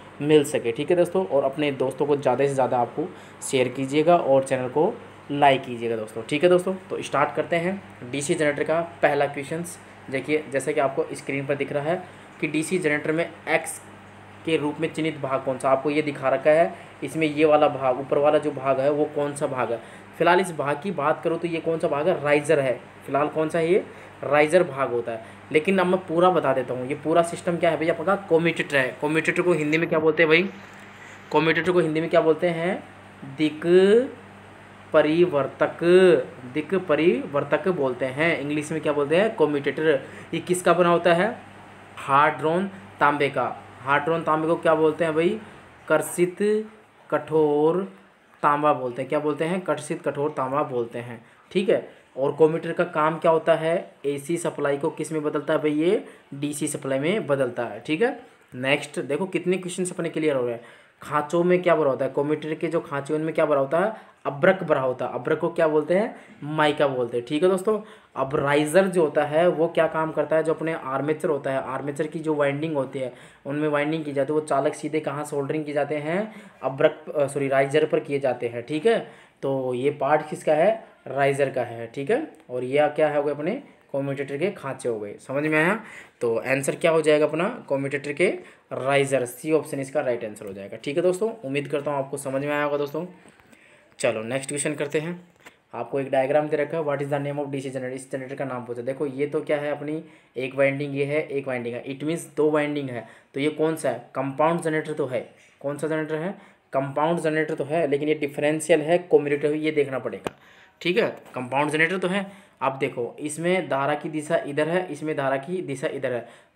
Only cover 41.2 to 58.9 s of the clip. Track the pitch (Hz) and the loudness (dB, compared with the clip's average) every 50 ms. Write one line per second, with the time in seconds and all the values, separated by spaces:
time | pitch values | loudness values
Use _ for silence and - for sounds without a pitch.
41.2 | 185 226 - - - - - - - - - - - - - - - - 135 139 | 2 0 -2 -6 -12 -18 -20 -20 -20 -20 -20 -20 -20 -20 -16 -10 -2 2 4 6
42.2 | 147 156 151 147 151 156 165 180 196 196 - - - - - - 147 143 147 139 | 6 4 4 2 0 0 0 0 -2 -4 -6 -10 -18 -14 -2 2 4 4 4 4
43.2 | 143 135 - 135 120 113 - - - - - - - 135 139 147 143 160 165 165 | 2 0 0 0 -2 -2 -4 -8 -12 -18 -18 -8 -2 2 2 2 2 2 0 0
44.2 | 160 156 156 156 160 160 170 160 - 165 160 156 160 156 151 - 170 160 151 156 | 0 0 0 2 2 0 0 2 2 2 4 4 4 2 2 2 0 0 2 2
45.2 | 170 180 214 214 - - - - - - - - - - 156 151 151 - - - | 2 0 0 -2 -8 -14 -20 -20 -20 -20 -20 -12 -2 0 0 0 0 -2 -2 0
46.2 | 175 180 180 - 202 208 214 214 214 - - - - _ _ _ - - - 143 | 0 0 0 0 0 0 0 0 -2 -6 -12 -20 -20 _ _ _ -6 -4 -2 -2
47.2 | 147 - 151 160 156 151 147 147 151 160 165 180 196 190 - - - _ _ _ | -2 0 2 2 4 4 4 4 4 4 2 0 -2 -6 -10 -18 -20 _ _ _
48.2 | _ _ _ _ - 151 147 147 147 151 143 135 127 127 117 139 131 127 151 147 | _ _ _ _ 2 2 2 4 4 2 2 2 -2 -6 -6 -6 -6 -4 -2 -2
49.2 | 143 151 143 143 160 160 185 190 185 - 151 143 139 - 165 - - 151 139 143 | 0 -2 -2 -2 -2 -2 -2 -2 -2 -2 -4 -4 -4 -8 -8 -6 -6 -6 -4 -2
50.2 | 143 156 147 147 131 127 135 147 151 - 127 123 117 113 - 120 113 123 117 113 | -4 -4 -2 -4 -4 -2 -2 -2 -2 -2 -2 -4 -4 -4 -6 -10 -10 -12 -14 -16
51.2 | - - - - _ - - 190 202 - 165 123 - - - - - _ - 127 | -18 -20 -20 -20 _ -4 -2 0 2 2 2 2 0 -4 -14 -20 -20 _ -6 -4
52.2 | 135 143 143 - 160 156 165 165 165 170 165 - 175 175 - 156 151 160 165 156 | -2 -2 2 4 4 4 4 2 -4 -4 -2 -2 -2 -2 0 0 2 2 0 2
53.2 | - 170 160 160 156 165 165 151 160 160 165 - - - - _ - 143 143 139 | 2 2 2 4 4 2 2 2 2 0 0 -2 -2 -6 -12 _ -6 -4 -4 -4
54.2 | 139 - 170 165 - 160 139 - 143 143 143 139 143 - - - 151 143 160 156 | -4 -4 -4 -2 -2 -4 -4 -2 -2 -2 0 0 -2 -4 -4 -4 -6 -6 -4 -4
55.2 | 147 151 151 151 139 160 156 147 143 156 147 151 160 175 208 262 - - - - | -2 -2 -2 -2 -2 0 0 0 2 0 0 2 2 2 2 0 -2 -6 -16 -20
56.2 | _ _ - 139 143 147 143 - 156 139 - 143 - 135 135 135 143 165 202 220 | _ _ -10 -8 -6 -6 -4 -4 -4 -4 -4 -6 -4 -4 -2 -2 0 0 -2 -2
57.2 | 165 139 143 135 135 120 117 - 120 110 104 113 - - 156 165 226 254 294 - | 0 0 0 0 0 -2 -2 -4 -6 -6 -8 -8 -6 -4 -2 0 0 0 -2 -4
58.2 | - - - _ _ _ - 127 127 135 143 151 - - | -12 -20 -20 _ _ _ -12 -6 0 0 0 0 0 -4